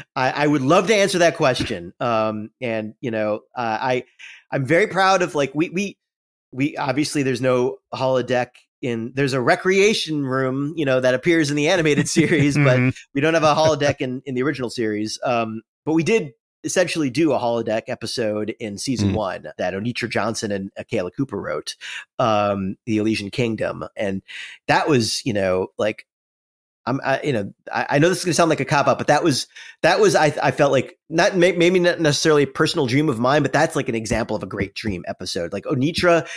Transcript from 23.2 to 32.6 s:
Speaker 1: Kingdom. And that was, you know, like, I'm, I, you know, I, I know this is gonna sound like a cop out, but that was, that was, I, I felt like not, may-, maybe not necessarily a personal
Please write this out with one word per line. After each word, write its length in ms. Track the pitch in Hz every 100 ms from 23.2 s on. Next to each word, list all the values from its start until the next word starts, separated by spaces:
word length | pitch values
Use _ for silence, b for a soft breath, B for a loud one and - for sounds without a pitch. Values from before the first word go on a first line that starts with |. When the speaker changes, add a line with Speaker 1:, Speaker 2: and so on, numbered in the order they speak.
| 101
Speaker 1:
Kingdom. 540 | - 120 107 92 90 82 -
And 260 | 101 95 B B B B -
that 220 | 160 -
was, 360 | 135 107 -
you 80 | 139
know, 360 | 104 95 92 98 -
like, 260 | 107 110 - _ _ _ _ _ _ _
I'm, 160 | - 131
I, 160 | - 135
you 100 | -
know, 200 | 120 98 - -
I, 140 | 110 123
I 80 | 139
know 100 | 165
this 100 | 180
is 60 |
gonna 100 | 180
sound 140 | 156 165
like 100 | 143
a 40 |
cop 220 | 135 147 135
out, 100 | 117
but 80 | 120
that 160 | 147
was, 240 | 170 131 - B B B
that 180 | 156 196
was, 140 | 208 170
I, 100 | 151 143
I 80 | -
felt 220 | - 147
like 260 | 135 - - _
not, 280 | 160 190 185
may-, 160 | 175
maybe 260 | 175 170 180
not 220 | 175 165
necessarily 420 | 156 143 165 151
a 60 | 139
personal 380 | -